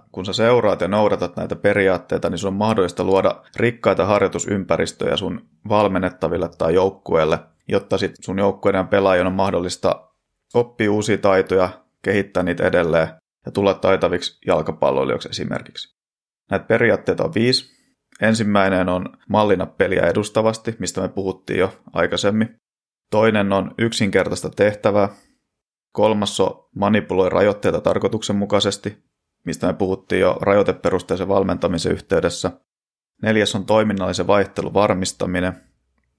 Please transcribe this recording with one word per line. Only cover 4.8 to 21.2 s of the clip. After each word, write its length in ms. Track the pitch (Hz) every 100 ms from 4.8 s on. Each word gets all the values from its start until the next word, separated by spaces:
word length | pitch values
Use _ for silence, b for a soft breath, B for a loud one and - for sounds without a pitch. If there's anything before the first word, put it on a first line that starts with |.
| 87 - - -
sun 320 | 92 85 - _ 104
valmennettaville 800 | 107 104 95 92 - 82 85 87 -
tai 160 | 85
joukkueelle, 640 | 90 95 98 - 82 78 80 - _ -
jotta 300 | 101 - 95
sit 160 | 98 -
sun 180 | - 95
joukkueiden 500 | 101 98 101 95 90
pelaajien 380 | 101 98 92 92
on 60 |
mahdollista 800 | 95 98 90 90 - 92 - _ _ _ _ _
oppia 380 | 120 120 - 107
uusia 260 | 104 104 98
taitoja, 500 | 101 95 92 95 92 - _ _
kehittää 400 | - 101 98 92
niitä 240 | 87 85 87
edelleen 420 | 90 85 82 80 - _ _ -
ja 60 |
tulla 220 | - 98
taitaviksi 640 | 95 92 95 87 87 - _ -
jalkapalloilijoiksi 840 | 82 80 80 71 67 67 58 -
esimerkiksi. 680 | - - - - - - _ _ _ _ _ -
Näitä 160 | 98 -
periaatteita 580 | 113 117 98 - 90
on 100 | 80
viisi. 420 | 104 120 127 - b b b _ -
Ensimmäinen 640 | 107 113 104 101 95 92 90
on 180 | 90 92 - -
mallina 380 | 104 107 95 87
peliä 400 | - 92 92 87
edustavasti, 720 | 107 104 - 110 110 - 110
mistä 220 | 90 -
me 80 | 92
puhuttiin 500 | -